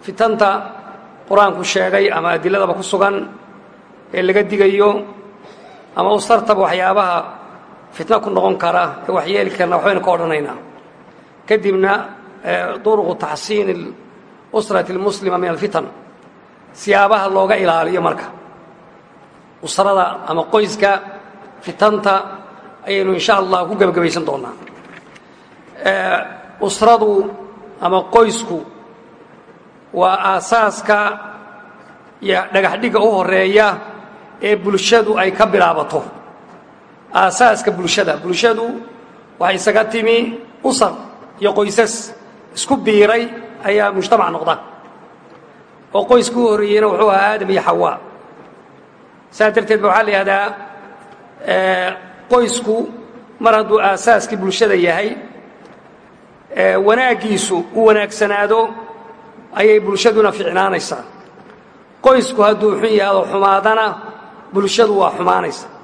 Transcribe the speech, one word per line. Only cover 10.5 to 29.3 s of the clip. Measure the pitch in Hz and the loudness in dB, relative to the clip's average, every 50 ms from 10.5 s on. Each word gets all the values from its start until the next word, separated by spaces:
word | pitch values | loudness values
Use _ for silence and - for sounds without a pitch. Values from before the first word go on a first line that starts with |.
| 123 - - - - - - - - - - - - - - - - - - - | -10 -12 -14 -20 -20 -20 -20 -20 -20 -20 -20 -20 -20 -20 -20 -20 -20 -20 -4 0
Kadibna, | 214 214 175 202 190 190 190 196 196 208 - - - - - - - - - | 0 0 2 0 0 2 2 2 0 0 -4 -8 -16 -20 -20 -20 -20 -14 -6
eh, | 175 175 180 180 180 - - - | -4 -4 -4 -4 -6 -8 -4 -2
duruqu | 214 220 214 202 165 180 | 0 0 0 0 -2 -4
taxsiin | - - 151 151 147 - - 214 208 202 190 185 | -6 -6 -8 -8 -10 -8 -4 -4 -2 -2 -2 -4
al-usrati | 175 165 - - - - - - - - - - - - - - 220 214 - 208 185 175 - | -6 -6 -14 -16 -18 -20 -20 -20 -20 -20 -20 -20 -20 -20 -6 -4 -4 -4 0 -2 -2 -2 -2
al-muslima | 185 185 190 208 196 - 202 190 180 180 | -6 -4 -4 -4 -4 -4 -4 -4 -2 -2
min | 180 175 | -2 -4
al-fitan. | 165 151 - 202 - 170 - - - - - - - - - - - - - - - _ - - - | -4 -4 -6 -4 -4 -4 -4 -4 -14 -20 -20 -20 -20 -20 -20 -20 -20 -20 -20 -20 -20 _ -20 -20 -20
Siyaabaha | - - 208 202 196 202 202 220 208 190 196 | -14 -2 0 4 4 4 4 4 2 0 0
looga | 190 190 190 190 214 | 0 0 2 2 2
ilaaliyo | 190 190 175 165 165 160 160 180 180 | 0 2 2 2 2 0 0 -2 -2
marka. | 170 165 156 - - - - - - - - - - - - - - - - - - - - - - - _ - - - - _ - | -2 -2 -4 -4 -10 -16 -16 -20 -20 -20 -20 -20 -20 -20 -20 -20 -20 -20 -20 -20 -20 -20 -20 -20 -20 -20 _ -20 -20 -20 -20 _ -12
Usrada | 156 - - 190 196 196 190 180 175 - - - - | -10 -2 0 0 2 2 2 2 0 -2 -8 -8 -6
ama | 156 165 160 - | -4 -4 -4 0
qoyska | - 220 208 190 - - - 202 196 190 - - - - - - - - - - - - | 0 0 0 0 -2 0 2 2 2 0 -4 -10 -18 -20 -20 -20 -20 -20 -20 -20 -20 -16
fitanta | - - 175 - 202 214 208 202 208 202 190 190 190 - - - - - - - - - - - - - | -14 -14 -4 2 2 2 2 2 0 2 0 0 -2 -4 -14 -18 -18 -20 -20 -20 -20 -20 -20 -18 -8 -6
ayaynu | 196 196 196 190 190 | -4 -2 0 0 0
insha | 175 - - 220 196 | -2 2 2 2 2
Allah | 190 185 190 185 180 170 | 2 0 0 -2 -2 -4
ku | 208 | 0
gabagabaysan | 196 202 185 170 175 170 165 - 170 160 | 0 0 2 2 0 0 0 -2 -2 -4
doonaa. | 156 143 135 123 123 123 - - - - - - - - - - - - - - - - - - - - - - - - - 302 | -4 -6 -6 -8 -12 -14 -16 -18 -20 -20 -20 -20 -20 -20 -20 -20 -20 -20 -20 -20 -20 -20 -20 -20 -20 -20 -20 -20 -20 -18 -4 -2
Eh, | 294 190 196 185 190 185 175 - - - - - - - - | -2 0 0 0 0 -2 -2 -4 -6 -12 -18 -20 -20 -10 -6
usradu | - 196 196 - 214 233 233 226 220 214 208 196 196 - - - - - - - - - - - | -4 -4 -2 2 4 6 6 6 4 2 2 2 0 -2 -6 -12 -18 -20 -20 -20 -20 -20 -16 -4
ama | - 175 185 185 180 - | -2 0 0 0 -2 2
qoysku | - 233 226 220 190 - - 196 175 160 143 - - - - - - - - - - - - - | 4 4 4 4 2 -4 -6 -8 -8 -8 -8 -12 -20 -20 -20 -20 -20 -20 -20 -20 -20 -20 -20 -20